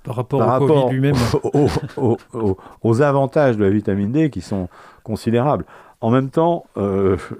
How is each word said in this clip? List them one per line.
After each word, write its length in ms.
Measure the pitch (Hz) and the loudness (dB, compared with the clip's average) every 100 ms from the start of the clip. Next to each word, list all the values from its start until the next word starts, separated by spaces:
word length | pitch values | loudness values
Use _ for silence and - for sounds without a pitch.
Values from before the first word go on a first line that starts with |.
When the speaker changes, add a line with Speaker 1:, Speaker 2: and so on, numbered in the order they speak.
Speaker 1:
Par 120 | - 117 | -10 -8
rapport 240 | 117 139 | -4 0
Speaker 2:
par 80 | 110 | 0
Speaker 1:
au 40 | |
Speaker 2:
rapport 340 | 131 139 151 127 | 2 4 4 2
Speaker 1:
covid 80 | |
lui-même. 220 | 131 139 139 117 | 0 0 0 0
Speaker 2:
<laughs> 120 | 147 | 0
au, 240 | - 143 143 147 139 - | 0 2 2 0 -6 -2
au, 200 | 131 113 - | 0 0 -4
au, 240 | 120 107 95 - - | -4 -4 -4 -8 -4
aux 180 | 113 113 | 0 2
avantages 560 | 147 139 135 160 139 110 | 2 2 0 2 2 2
de 60 | |
la 60 | 98 | 2
vitamine 400 | 104 104 98 101 | 2 0 -2 -2
D 180 | 139 160 | 0 -2
qui 120 | 98 | -4
sont 280 | - 101 90 - - - | -8 -6 -8 -12 -20 -20
considérables. 640 | - 107 - 117 139 143 - - - _ | -10 -6 -2 0 0 -2 -4 -14 -20 _
En 100 | 113 | 0
même 180 | 127 135 | 0 0
temps, 360 | 160 165 170 - - | 0 0 0 -6 -4
euh, 400 | 98 95 95 92 - - | -2 0 2 0 -4 -16